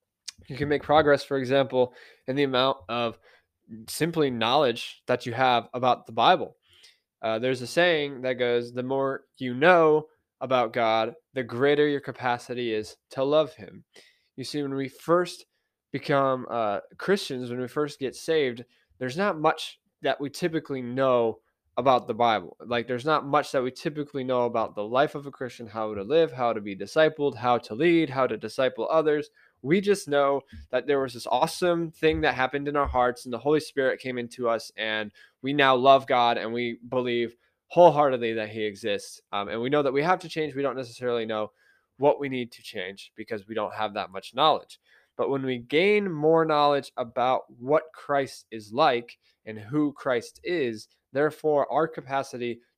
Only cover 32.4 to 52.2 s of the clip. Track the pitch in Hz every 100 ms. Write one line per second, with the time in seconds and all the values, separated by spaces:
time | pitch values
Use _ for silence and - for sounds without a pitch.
32.4 | 131 143 143 147 139 127 123 120 127 117
33.4 | 143 151 151 139 131 - 131 123 120 -
34.4 | 120 113 - - 110 107 107 - - _
35.4 | 131 143 135 131 131 135 123 123 120 113
36.4 | 107 120 120 117 120 127 123 120 117 -
37.4 | _ _ _ 165 175 147 143 127 117 113
38.4 | 107 110 107 101 110 101 - - _ 101
39.4 | 101 113 123 147 139 139 160 180 165 160
40.4 | 151 131 139 127 123 113 123 120 113 110
41.4 | 107 _ _ _ _ - 143 - 139 131
42.4 | 120 - - 107 92 98 - - 107 110
43.4 | 98 110 101 107 107 104 87 95 - 120
44.4 | 156 120 - - _ _ _ - - 139
45.4 | 131 123 120 147 196 208 196 156 156 165
46.4 | 160 151 147 143 127 - 120 127 123 127
47.4 | - 127 123 151 - - - 143 131 -
48.4 | - 113 104 117 156 120 120 - _ _
49.4 | 110 107 107 147 147 139 139 120 - -
50.4 | - 175 127 110 - _ _ 135 151 143
51.4 | 156 147 - 135 160 160 135 139